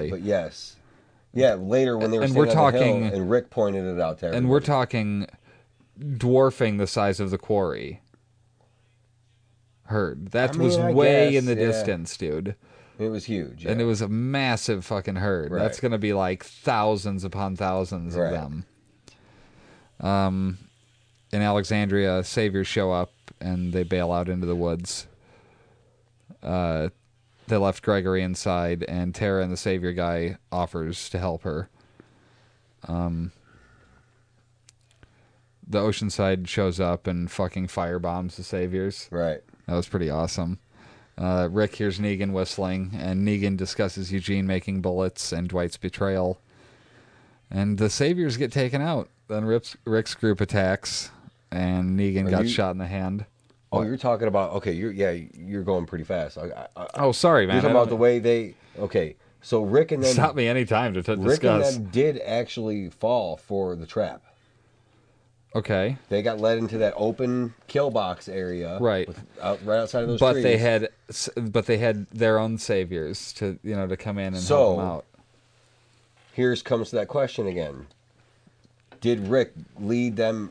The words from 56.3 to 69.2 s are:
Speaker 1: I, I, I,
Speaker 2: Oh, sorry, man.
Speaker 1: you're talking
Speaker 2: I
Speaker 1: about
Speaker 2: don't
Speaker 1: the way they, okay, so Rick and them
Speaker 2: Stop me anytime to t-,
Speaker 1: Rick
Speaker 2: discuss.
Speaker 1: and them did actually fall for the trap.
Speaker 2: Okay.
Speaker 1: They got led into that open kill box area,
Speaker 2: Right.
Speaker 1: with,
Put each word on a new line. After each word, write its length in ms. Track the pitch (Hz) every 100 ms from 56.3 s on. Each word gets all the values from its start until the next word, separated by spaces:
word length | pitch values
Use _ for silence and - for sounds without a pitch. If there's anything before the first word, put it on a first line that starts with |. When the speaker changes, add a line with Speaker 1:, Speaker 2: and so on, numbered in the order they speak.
| 78
Speaker 1:
I, 280 | 85 - - -
I, 60 |
I, 40 | 87 -
Speaker 2:
Oh, 160 | 139
sorry, 340 | 117 175 151 92
man. 100 | 95
Speaker 1:
you're 60 |
talking 140 | 113 123
Speaker 2:
I 20 |
Speaker 1:
about 100 | 117
Speaker 2:
don't 80 | 113
Speaker 1:
the 40 |
way 160 | 120 120
they, 360 | 117 117 107 - - -
okay, 360 | 101 107 80 - _ _
so 200 | - 117
Rick 300 | 104 110 -
and 100 | 147
them 100 | 131
Speaker 2:
Stop 220 | 123 151
me 140 | 147 117
anytime 460 | 127 117 110 123
to 80 | 92
t-, 80 | 87
Speaker 1:
Rick 280 | 104 104 151
Speaker 2:
discuss. 340 | 127 107 139 123
Speaker 1:
and 80 | 98
them 60 |
did 260 | 113 151 135
actually 640 | - 113 113 - 110 104 90
fall 460 | - 110 123 92 80
for 400 | - 101 92 87
the 100 | 80
trap. 360 | 110 90 - _ _ _ _ _ _ _ _ _ _ _ _ _
Speaker 2:
Okay. 420 | 117 107 98 101 135 -
Speaker 1:
They 140 | 101
got 180 | 110 107
led 180 | 110 113
into 200 | 113 110
that 160 | 104 -
open 580 | 107 110 123 123 120 - -
kill 220 | 143 143
box 380 | 117 92 90 -
area, 500 | 95 90 90 85 92
Speaker 2:
Right. 260 | 120 95 90
Speaker 1:
with, 140 | 82